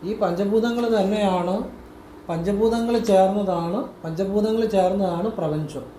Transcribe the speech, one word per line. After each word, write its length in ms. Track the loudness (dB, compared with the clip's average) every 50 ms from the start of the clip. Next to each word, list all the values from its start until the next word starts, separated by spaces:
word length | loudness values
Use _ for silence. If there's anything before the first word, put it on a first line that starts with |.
| -6
ഈ 100 | -6 -4
പഞ്ചഭൂതങ്ങൾ 720 | -2 0 0 0 0 -2 0 2 2 2 0 -2 -2 0 0 2 2
തന്നെയാണ്, 580 | 2 2 2 2 2 2 0 0 0 0 -2 -2 -4 -6 -10 -16 -20 -20 -20 -20 -20 -20 -20 -20 -8 -6
പഞ്ചഭൂതങ്ങൾ 640 | -4 -4 -2 -2 0 2 2 2 2 0 0 0 0 0
ചേർന്നതാണ്, 800 | 2 4 6 6 6 6 4 0 0 0 -2 -2 -2 -2 -2 -4 -4 -6 -10 -12 -10
പഞ്ചഭൂതങ്ങൾ 600 | -8 -4 -4 -2 0 0 0 2 2 2 0 0
ചേർന്നതാണ് 640 | 2 2 4 2 4 2 2 0 0 0 -2 -4 -4
പ്രപഞ്ചം. 540 | -4 -2 -2 -2 -2 -2 -4 -4 -8 -10 -12 -12 -16